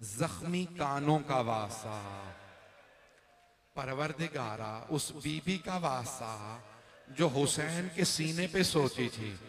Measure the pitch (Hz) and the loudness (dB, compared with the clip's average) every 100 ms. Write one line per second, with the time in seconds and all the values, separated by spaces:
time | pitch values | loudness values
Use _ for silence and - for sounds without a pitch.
0 | 110 110 160 85 165 180 175 175 143 139 | -8 -2 -2 -2 -2 -2 -2 -2 0 2
1 | 147 156 147 131 117 113 104 95 110 107 | 4 4 4 2 2 0 -2 -6 -6 -6
2 | 101 98 98 90 - - - - - - | -6 -10 -12 -14 -18 -20 -20 -20 -20 -20
3 | - - _ _ _ _ _ - 131 135 | -20 -20 _ _ _ _ _ -8 -4 -2
4 | 151 156 165 151 113 107 110 110 - 151 | -2 -2 -4 -2 -4 -4 -4 -6 -2 -2
5 | - 156 147 151 175 185 - 185 165 131 | -2 -4 -4 -2 0 -2 -2 -2 0 -2
6 | 117 127 113 107 104 117 - - - - | -4 -6 -6 -6 -8 -10 -14 -20 -20 -20
7 | - 135 165 127 143 - 151 165 180 - | -8 2 4 6 4 2 0 0 -2 2
8 | 175 - 156 165 180 190 180 160 131 - | 2 4 2 2 2 4 6 6 4 2
9 | 120 113 107 98 | -2 -2 -6 -6